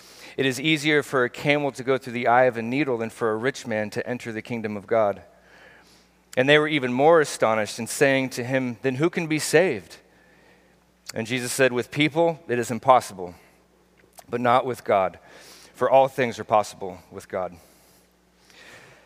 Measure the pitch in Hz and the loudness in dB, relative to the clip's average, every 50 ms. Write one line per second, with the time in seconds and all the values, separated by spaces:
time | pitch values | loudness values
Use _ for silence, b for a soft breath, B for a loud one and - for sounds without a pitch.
0 | B B B B B B B B 135 135 127 127 135 156 160 147 139 156 151 143 | B B B B B B B B -2 -2 -2 -2 0 0 0 0 0 0 0 0
1 | 131 - - 131 123 120 - - - 151 143 147 143 139 120 - 123 123 135 123 | 0 0 0 0 0 0 -2 -4 0 0 0 2 0 -4 -6 -6 -2 -2 -2 -2
2 | - 127 117 120 120 120 120 123 131 127 113 117 113 117 123 139 151 135 123 113 | -2 -6 -6 -2 2 4 4 6 6 4 2 0 -6 -4 -2 -2 -2 -2 -2 -4
3 | 113 113 - - 120 113 107 110 117 135 139 - - 123 110 107 107 104 - 120 | -4 -6 -6 -4 -2 -2 -2 0 -2 -4 -4 -6 -8 -6 -4 -4 -4 -4 -6 -8
4 | - - 123 120 - 117 110 110 - - 123 117 107 107 104 101 90 - 113 113 | -6 -6 -8 -8 -8 -10 -10 -10 -10 -8 -10 -8 -8 -8 -8 -8 -6 -2 0 2
5 | 110 101 98 90 85 - b b b b b b b b b b b b b b | 2 2 0 -4 -10 -20 b b b b b b b b b b b b b b
6 | b b b b _ _ - 127 131 139 147 151 151 156 156 147 127 123 123 123 | b b b b _ _ -2 0 2 4 4 4 4 2 -2 -2 -2 -2 0 2
7 | 139 156 170 165 147 139 - - 131 113 110 110 107 - - - 113 - - - | 4 6 6 6 4 2 -2 -2 0 2 2 0 -2 -4 -6 -10 -8 -8 -2 2
8 | 147 139 135 135 131 127 - - 120 120 135 131 131 123 120 - - 135 127 127 | 2 2 2 2 0 -4 -6 -8 -6 -2 -2 -2 -2 -4 -8 -4 -4 -4 -2 0
9 | 151 175 - 190 170 156 156 147 - - - 151 185 190 131 98 87 - - - | -2 -2 -2 -2 -4 -4 -4 -4 -4 2 4 4 4 4 -2 -6 -8 -14 -20 -20
10 | _ b b b b b b b b b b b b b b b b _ _ _ | _ b b b b b b b b b b b b b b b b _ _ _
11 | _ - - 110 113 107 127 127 120 123 - - 135 127 123 123 113 - - 139 | _ -14 -10 -10 -8 -6 -6 -6 -6 -6 0 2 2 2 2 0 -6 -4 -2 -2
12 | 147 151 131 165 170 170 165 - - - 120 123 117 - 123 110 - 131 127 120 | -2 0 0 0 0 0 -2 -6 -8 -6 -4 -4 -4 -4 -6 -4 4 4 4 4
13 | - - 101 92 90 87 85 b b b b b b b _ _ _ _ _ _ | 4 0 -10 -12 -12 -12 -12 b b b b b b b _ _ _ _ _ _
14 | _ _ _ - - - - 120 123 123 120 131 127 131 120 - - - 110 98 | _ _ _ -20 -16 -8 -6 -2 2 4 4 4 4 0 -6 -6 -2 2 2 2
15 | 95 90 - - B B B B B B B B B B B - 123 117 127 135 | 2 0 -2 -8 B B B B B B B B B B B -2 0 4 6 6
16 | 135 135 - - 127 117 104 - 107 - 113 107 104 - - - 101 92 90 90 | 4 4 2 -2 -2 -2 -2 -8 -4 2 2 2 2 2 -6 -12 -12 -12 -12 -12
17 | 85 _ 95 98 - - - 98 92 90 90 87 b b b b b b b b | -18 _ -18 -18 -16 -8 -8 -6 -6 -6 -10 -14 b b b b b b b b
18 | b b _ _ _ _ _ B B B B B B B B B B B B B | b b _ _ _ _ _ B B B B B B B B B B B B B
19 | B | B